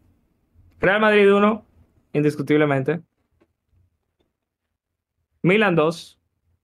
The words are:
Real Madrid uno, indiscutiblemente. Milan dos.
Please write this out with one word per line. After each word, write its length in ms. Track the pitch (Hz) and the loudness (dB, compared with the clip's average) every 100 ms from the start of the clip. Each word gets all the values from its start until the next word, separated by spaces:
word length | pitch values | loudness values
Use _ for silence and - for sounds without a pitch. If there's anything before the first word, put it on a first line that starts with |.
| _ _ _ _ _ _ _ - | _ _ _ _ _ _ _ -6
Real 220 | 170 208 | -2 0
Madrid 320 | 214 208 196 | 2 2 4
uno, 320 | 202 208 220 - _ _ _ _ | 4 2 -2 -8 _ _ _ _
indiscutiblemente. 880 | 147 147 147 139 151 151 135 135 165 - _ _ _ _ _ _ _ _ _ _ _ _ _ _ _ _ _ _ _ _ _ _ _ | -4 -2 -2 -2 0 0 -2 -4 -8 -10 _ _ _ _ _ _ _ _ _ _ _ _ _ _ _ _ _ _ _ _ _ _ _
Milan 340 | 160 208 208 165 | -2 0 0 0
dos. 440 | 151 165 - _ _ _ _ _ | -2 -4 -14 _ _ _ _ _